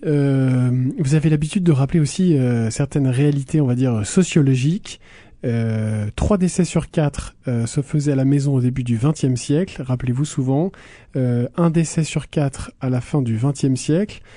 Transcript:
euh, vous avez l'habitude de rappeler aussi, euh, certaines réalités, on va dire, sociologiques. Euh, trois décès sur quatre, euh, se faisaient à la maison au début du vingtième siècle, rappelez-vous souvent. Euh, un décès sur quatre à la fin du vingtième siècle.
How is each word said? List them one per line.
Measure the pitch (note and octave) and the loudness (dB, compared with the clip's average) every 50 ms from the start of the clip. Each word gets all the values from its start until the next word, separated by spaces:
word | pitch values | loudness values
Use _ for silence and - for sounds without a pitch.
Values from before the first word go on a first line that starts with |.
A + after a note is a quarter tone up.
| A3+ | -2
euh, | D#3+ D3 C#3+ C#3 C#3 C3+ C3+ C3 C3 B2+ B2+ B2+ B2 B2 B2+ B2+ C3+ - A#3+ | -2 0 2 2 2 2 2 2 2 2 2 2 2 0 0 -2 -2 -2 -2
vous | D3 C3 D#3 | 0 0 2
avez | D#3 D3 D#3 | 2 2 2
l'habitude | D#3 D3+ D#3+ D3+ - G#3 F3 | 2 0 0 -2 -2 0 2
de | F3 | 2
rappeler | D3 C3 C#3 C3+ - E3 | 2 2 2 2 2 0
aussi, | D3 - - - F#3 F3+ D#3 | 0 0 0 0 2 2 2
euh, | C3+ B2+ B2 A#2+ A#2 A2+ A2 | 2 2 2 2 0 0 -2
certaines | - - C#3+ C3+ - D3+ C3+ C3 | -2 -2 -4 -2 0 0 0 2
réalités, | B2 C3 D3 D3 C#3+ C#3 C3+ - - D#3 | 2 2 2 2 2 0 -2 -2 0 0
on | C#3+ | 2
va | B2 B2 | 2 2
dire, | B2 C3 B2+ A#2 G#2+ G2+ | 2 2 0 0 0 -2
sociologiques. | - - F#3+ F3 - - - C3+ C3+ C3 B2 B2+ D3+ F3 A3+ - - - - - - - - - - - - - | 0 2 2 2 4 2 2 4 4 2 2 2 0 -2 -2 -6 -12 -18 -20 -20 -20 -20 -20 -20 -20 -18 -8 -6
Euh, | B2+ A#2 A#2 A2+ A2+ A2 A2 G#2+ G#2+ A2 G#2+ G#2 G#2+ - | -4 -2 -2 0 -2 -2 -2 -2 -2 -2 -4 -4 -6 -4
trois | - - - G#3 F3+ | -4 0 0 2 2
décès | F#3 E3+ - - E3+ | 2 0 0 0 -2
sur | - - E3 C#3 - | 0 0 -2 -4 -2
quatre, | - E3 D3+ C#3+ - - - - - - _ | -2 0 0 0 -2 -4 -10 -12 -16 -10 _
euh, | C3 A#2+ A#2 A2+ | -4 -2 -2 -2
se | - - D3 | -2 -2 -4
faisaient | C#3 - - D3+ C#3 D3 | -4 -2 -2 -2 0 0
à | C#3 | 0
la | C3+ C3 | 2 2
maison | C3+ D3 C#3+ C3+ C#3+ C#3 | 2 2 2 2 2 2
au | B2+ | 2
début | B2 B2 A#2+ B2+ B2 | 2 0 0 -2 -2
du | A#2+ A#2 | 0 0
vingtième | G#2+ B2 D3+ D#3 - - C3 B2+ | 2 2 0 0 2 0 0 0
siècle, | A#2+ - - C#3+ D#3 - - - - | -2 -2 -2 0 0 0 -2 -6 -10
rappelez-vous | C3 B2+ B2+ A#2+ C3 B2 A#2+ C3 D3+ | -4 -4 -4 -2 -2 -2 -2 -2 -2
souvent. | D3 - C#3+ B2+ C3 C3+ D3 E3+ - - - - - - - - - - | -2 -2 -2 -2 0 0 0 0 -2 -6 -10 -18 -20 -20 -20 -20 -8 -4
Euh, | C3+ B2+ B2 A#2+ A#2+ A#2+ - - F3+ | -2 0 0 0 0 -2 -2 0 0
un | E3+ E3+ | 0 2
décès | D#3 E3+ D#3+ - - E3+ D3+ | 2 2 0 0 -2 -2 -4
sur | - - D#3 - - | -2 -4 -6 -6 -4
quatre | - D#3 C#3+ C3+ - - - - - _ | -2 -2 -2 -2 -2 -6 -12 -14 -12 _
à | C3 B2+ | -4 -2
la | B2+ B2 | -2 -2
fin | - - - D3 | -2 -2 -2 0
du | B2+ A#2 A2+ | 0 0 0
vingtième | A2 B2+ C#3+ C#3 - - C3+ C3 | 0 0 -2 0 0 0 0 0
siècle. | A#2+ - - D3+ F3+ G#3+ - - - - - - | 0 0 0 0 0 0 -2 -6 -14 -20 -20 -20